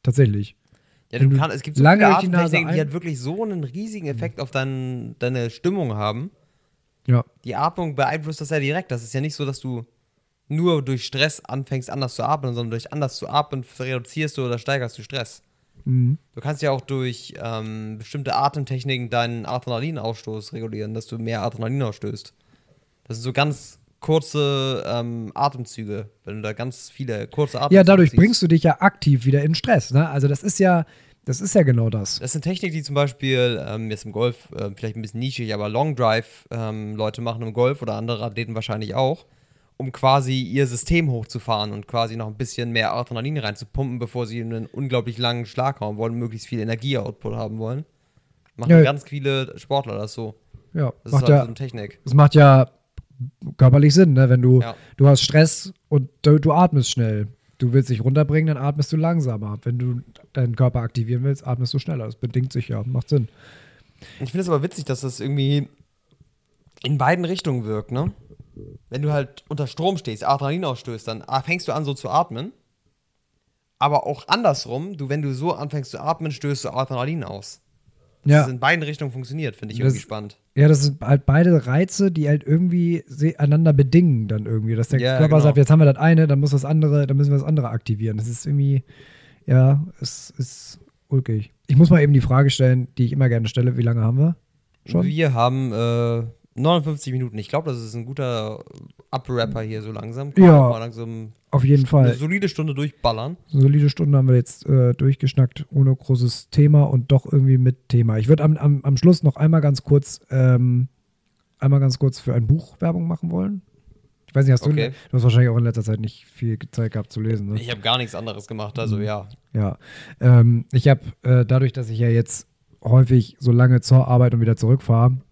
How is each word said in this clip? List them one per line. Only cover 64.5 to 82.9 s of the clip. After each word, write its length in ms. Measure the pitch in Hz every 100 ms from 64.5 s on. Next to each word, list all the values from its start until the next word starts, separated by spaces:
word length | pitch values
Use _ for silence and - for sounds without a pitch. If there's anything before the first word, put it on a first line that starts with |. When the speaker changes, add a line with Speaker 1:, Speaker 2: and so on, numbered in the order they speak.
| 151
Speaker 2:
witzig, 200 | 160 -
dass 160 | 139 127
das 200 | 135 -
irgendwie 480 | 135 143 135 143 - _ _ _ _ _ _ _ _ _ _ _
in 140 | 127 143
beiden 260 | 131 180
Richtungen 400 | 170 185 160 127 107
wirkt, 260 | 107 -
ne? 180 | 123 170 - _ - - - - - _
Wenn 120 | 127
du 100 | 147
halt 300 | 147 135 - _
unter 200 | 151 135
Strom 300 | - 175 185
stehst, 280 | - 107 -
Adrenalin 400 | 135 139 165 165
ausstößt, 420 | 123 - 113 -
dann 140 | 110 -
a-, 160 | 135
fängst 260 | 147 175 -
du 20 |
an, 100 | 147 143
so 80 |
zu 160 | 135 127
atmen. 420 | 151 170 113 185 _ _ _ _ _ _ _ _ _ _ _ _ _
Aber 280 | 143 147 -
auch 200 | 143 -
andersrum, 680 | 208 214 135 - 127 180 175
du, 120 | 135
wenn 120 | 147
du 120 | 143
so 200 | 127 165
anfängst 380 | - 147 147 131
zu 80 | -
atmen, 320 | 147 165 160
stößt 340 | 127 143 139 -
du 40 |
Adrenalin 540 | - 131 127 135 165
aus. 380 | - 101 - - _ _ _ _ _ _
Dass 80 | 143
Speaker 1:
Ja. 100 | 151
Speaker 2:
es 40 | 131
in 120 | 123
beiden 220 | 131 170
Richtungen 280 | 151 151 143
funktioniert, 440 | 127 123 147 143 -
finde 180 | 110
ich 60 | 113
Speaker 1:
Das 80 | 131
Speaker 2:
irgendwie 140 | 131
spannend. 380 | - 107 104 _ _ -
Speaker 1:
Ja, 120 | 147
das 160 | 147
sind 180 | 143 139
halt 240 | 113 139 -
beide 420 | 139 175 165 123
Reize, 440 | 139 185 - 196
die 160 | 160 147
halt 160 | 147
irgendwie 600 | 143 160 180 175 170